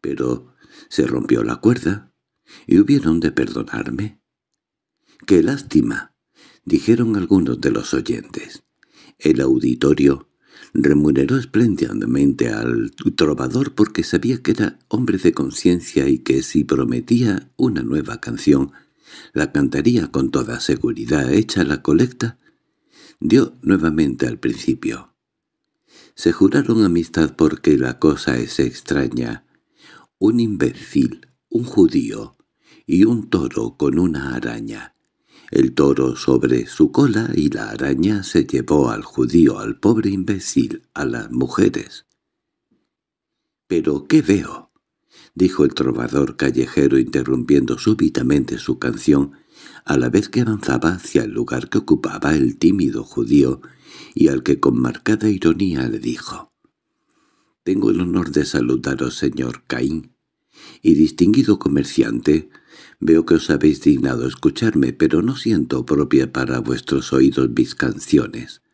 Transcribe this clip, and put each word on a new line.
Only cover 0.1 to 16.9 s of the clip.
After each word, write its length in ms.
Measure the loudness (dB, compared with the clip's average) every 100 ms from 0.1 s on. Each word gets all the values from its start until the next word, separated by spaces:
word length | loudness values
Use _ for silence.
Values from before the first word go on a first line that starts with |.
| -6 -4 -4 -8 _ _ -20 -12
se 180 | -2 -2
rompió 380 | -2 0 0
la 120 | 0 0
cuerda, 560 | 0 2 -2 -6 -10 _ _ _ _ -20 2
y 120 | 4
hubieron 420 | 6 4 2 0
de 100 | 0
perdonarme. 920 | -2 -4 -4 -8 -8 -6 -6 -8 -10 _ _ _ _ _ _ _ _ _ _
«Qué 180 | 2 4
lástima», 760 | 4 -2 0 0 0 -4 -10 _ _ _ _ _
dijeron 520 | -2 -2 2 2 2 -2
algunos 440 | 2 2 2 0
de 100 | -2
los 240 | -2 -2
oyentes. 680 | -4 -4 -8 -8 -14 -14 -20 _ _ _ _ -20 _
El 220 | 0 2
auditorio 880 | 2 2 0 0 2 4 4 2 -6 _ _ -20 -8
remuneró 640 | 0 2 4 4 2 0 -2
espléndidamente 1120 | -2 0 2 0 -2 -4 -2 2 2 2 -2
al 420 | -2 -4 -4 -4 -4 -4 0
trovador 580 | 0 0 -2 -2 -4
porque 280 | 0 0 0
sabía 400 | -2 -2 0 -2
que 80 | 0
era 280 | 0 0 -4 _
hombre 300 | -4 -2 -2
de 140 | -4
conciencia 760 | -6 -6 -2 0 0 0 -2 0
y 100 | -2
que 240 | 0 -2
si 220 | 0 -2
prometía 880 | 0 0 0